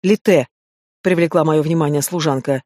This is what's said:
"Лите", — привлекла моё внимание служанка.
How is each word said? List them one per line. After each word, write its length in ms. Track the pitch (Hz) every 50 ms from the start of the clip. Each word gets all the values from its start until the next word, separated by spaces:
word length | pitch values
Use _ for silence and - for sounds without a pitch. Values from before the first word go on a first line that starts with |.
"Лите", — 460 | - 185 214 - _ - 190 151 123 _ _ _ _ _ _ _ _ _ _ _
привлекла 420 | _ 190 180 165 170 160 - 175 156
моё 180 | 156 156 156
внимание 400 | 147 156 165 165 156 147 147 147
служанка. 600 | 143 - 180 175 156 156 135 135 123 - 139 131 _